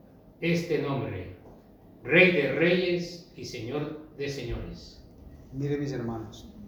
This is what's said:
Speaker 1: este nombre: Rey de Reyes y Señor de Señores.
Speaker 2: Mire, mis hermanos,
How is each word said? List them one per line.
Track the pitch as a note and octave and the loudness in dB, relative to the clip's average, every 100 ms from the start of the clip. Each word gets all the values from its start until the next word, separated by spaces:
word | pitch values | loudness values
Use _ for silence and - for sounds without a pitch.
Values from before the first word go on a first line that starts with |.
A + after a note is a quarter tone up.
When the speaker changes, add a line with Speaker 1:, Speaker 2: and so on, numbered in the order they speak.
| - - - - | -20 -20 -20 -4
Speaker 1:
este | E3+ E3+ E3 C#3+ | 2 2 2 0
nombre: | C3+ B2 A2 F#2+ F2+ - - - - - - - | 0 -2 -2 -6 -8 -12 -18 -20 -20 -20 -20 -10
Rey | A#2+ E3 F#3 | 4 8 8
de | D#3 C#3 | 6 2
Reyes | C#3 F3 F#3 F3 F3 - - - - | 4 4 4 2 0 -2 -10 -16 -12
y | A#2+ | -10
Señor | A#2+ A2+ D3 D3+ - - - | -8 -4 -4 -4 -8 -14 -8
de | C#3+ | -6
Señores. | C#3 A#2 - - - - - - - - - - | -4 -4 -6 -6 -10 -14 -20 -20 -20 -20 -18 -12
Speaker 2:
Mire, | C3 C#3+ C#3+ | -4 -2 0
mis | C#3 | -2
hermanos, | A#2+ A#2 A2+ G#2 - - - | -4 -4 -6 -8 -12 -16 -16